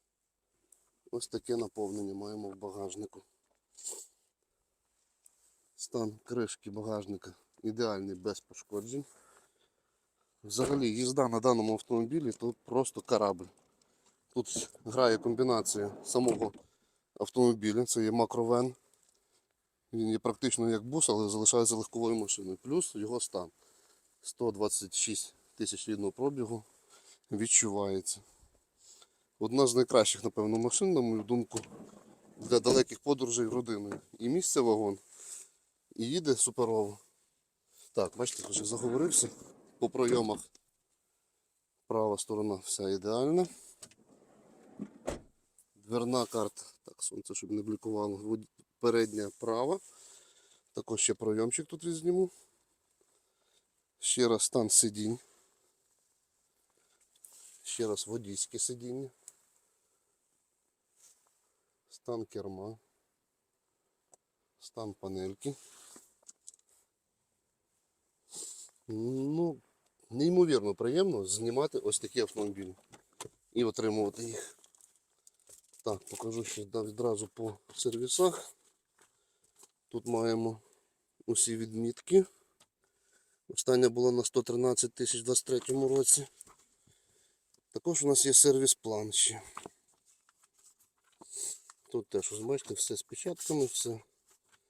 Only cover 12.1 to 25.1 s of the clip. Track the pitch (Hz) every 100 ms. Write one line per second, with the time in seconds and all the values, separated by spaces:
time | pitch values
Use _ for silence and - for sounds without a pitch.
12.1 | 160 131 104 117 - - 123 123 107 -
13.1 | 110 101 90 92 _ _ _ _ _ _
14.1 | _ _ - - - - - 113 123 123
15.1 | 110 120 117 127 113 - 104 101 - -
16.1 | 123 123 107 107 - - _ _ _ _
17.1 | - 104 127 120 113 107 110 120 117 110
18.1 | 117 113 120 117 123 127 127 _ _ _
19.1 | _ _ _ _ _ _ _ _ 113 110
20.1 | 110 120 107 131 120 113 110 120 156 -
21.1 | 107 104 107 107 120 110 113 107 117 113
22.1 | 113 101 - 92 95 127 165 - 107 107
23.1 | 120 - 95 85 _ _ _ _ _ _
24.1 | _ - - 120 101 104 - 98 - -